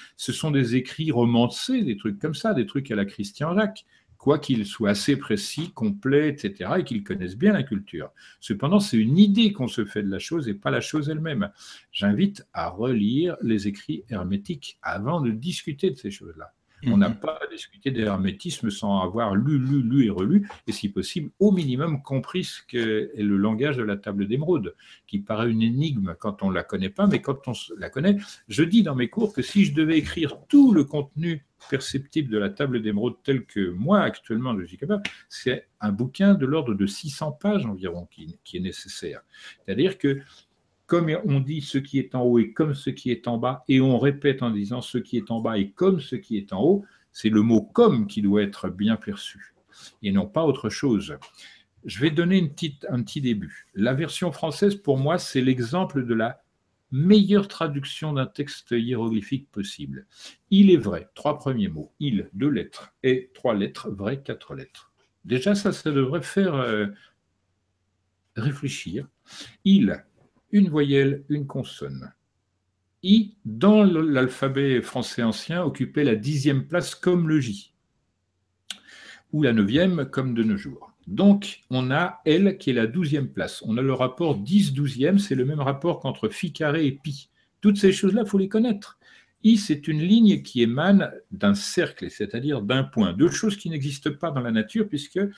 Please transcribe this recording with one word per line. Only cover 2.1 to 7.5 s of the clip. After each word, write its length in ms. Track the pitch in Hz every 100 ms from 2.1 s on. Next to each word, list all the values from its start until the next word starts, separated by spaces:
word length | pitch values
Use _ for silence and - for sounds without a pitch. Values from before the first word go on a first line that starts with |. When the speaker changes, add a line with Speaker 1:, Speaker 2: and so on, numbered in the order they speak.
| 101
Speaker 1:
comme 160 | 156
ça, 200 | 147 226
des 100 | 147
trucs 260 | 101 139 135
à 60 | 104
la 80 |
Christian 500 | 98 - 101 - 156
Jacques, 300 | 190 208 - _ _ _ _
quoi 220 | 139 151
qu'ils 260 | - 117
soient 260 | 101 - 104
assez 260 | 101 - 139
précis, 540 | - 104 - - 170
complets, 560 | - 107 101 131 139 151
et 80 | 143
cetera, 400 | 101 - 90 180
et 60 |
qu'ils 200 | 147 110
connaissent 320 | - 95 90 101
bien 160 | 202